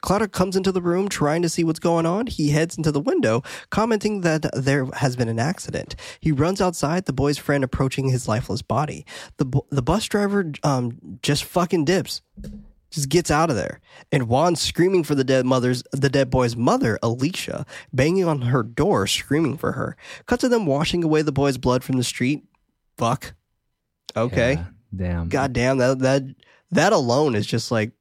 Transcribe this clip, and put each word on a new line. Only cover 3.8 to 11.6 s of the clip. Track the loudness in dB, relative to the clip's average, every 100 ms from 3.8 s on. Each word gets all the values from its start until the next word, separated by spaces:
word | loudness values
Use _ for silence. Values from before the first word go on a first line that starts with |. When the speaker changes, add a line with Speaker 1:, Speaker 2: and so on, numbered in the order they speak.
| 0 0 0 0
Speaker 1:
that | 0 0 -2
there | -4 0 0 0 -2
has | -2 0
been | -2
an | 0
accident. | -2 -4 -8 -10 -10 -14 -16 -4
He | -2
runs | 2 2 2
outside, | 0 0 -2 -2
the | -2
boy's | 0 0 0
friend | 0 0
approaching | 0 0 -2 0 0
his | 0 0
lifeless | -4 -2 -6
body. | -2 -2 -2 -6 -14 -18 -18 -4
The |
bu-, | 0 0 -2
the | -4
bus | 0 0 0
driver, | 0 0 0 -2 -2
um, | 0 0 -2 -6 -14 -8
just | -2 -2
fucking | 0 0